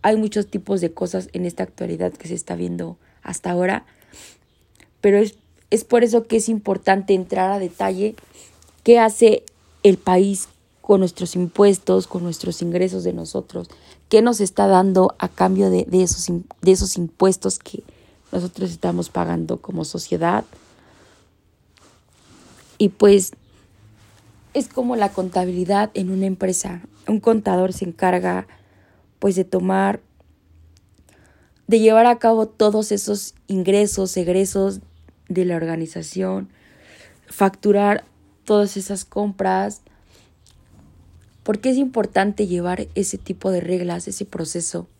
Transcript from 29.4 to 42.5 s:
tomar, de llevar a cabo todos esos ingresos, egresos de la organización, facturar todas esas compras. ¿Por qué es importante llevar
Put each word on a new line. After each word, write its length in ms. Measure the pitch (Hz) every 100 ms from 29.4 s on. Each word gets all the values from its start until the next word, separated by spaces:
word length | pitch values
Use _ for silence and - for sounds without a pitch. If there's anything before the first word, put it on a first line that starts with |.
tomar, 560 | 185 185 185 190 196 220 _ _ _ _ _ _ _ _ _ _ _ _ _ _ _ _ -
de 120 | 226
llevar 280 | 220 220 240
a 120 | 233
cabo 280 | 226 226 220
todos 440 | _ 214 214 214
esos 460 | 202 208 202 - _ -
ingresos, 720 | 190 180 202 208 - 190 185
egresos 640 | 170 185 196 196 196 190 - _ - _ _
de 160 | 185
la 100 | 180
organización, 960 | 165 165 165 160 170 156 185 185 190 190 _ _ _ _ - - _ _
facturar 760 | - 196 - 208 202 202 208 - _ _ _
todas 320 | - 208 202 202
esas 280 | 185 196
compras. 800 | - 202 208 190 190 185 202 - _ _ _ _ _ _ _ _ _ - - _ _ - _ _
¿Por 160 | - 208
qué 100 | 262
es 60 | 254
importante 720 | 262 233 202 - 202 202
llevar 400 | 202